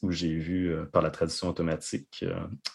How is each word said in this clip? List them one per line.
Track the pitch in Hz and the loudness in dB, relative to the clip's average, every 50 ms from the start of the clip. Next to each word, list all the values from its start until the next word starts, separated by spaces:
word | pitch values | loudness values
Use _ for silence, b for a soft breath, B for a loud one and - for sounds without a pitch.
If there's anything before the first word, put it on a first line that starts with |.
| 104 | -2
où | 90 | 0
j'ai | 87 82 87 82 80 | 0 2 2 0 0
vu, | 82 78 85 92 92 90 87 | 0 0 0 0 2 2 2
euh, | 80 80 80 | 0 0 0
par | - - 87 | 2 4 4
la | 80 78 | 4 4
traduction | - - 85 80 - - - 87 | 2 0 -2 0 0 -2 -2 -2
automatique, | 85 - 85 82 80 78 - - - - - - - - | 0 0 2 2 0 0 -2 -4 -4 -6 -6 -6 -8 -4
euh, « | 90 87 85 87 85 85 - - - - | -4 -2 -2 -2 -4 -6 -8 -8 -8 -4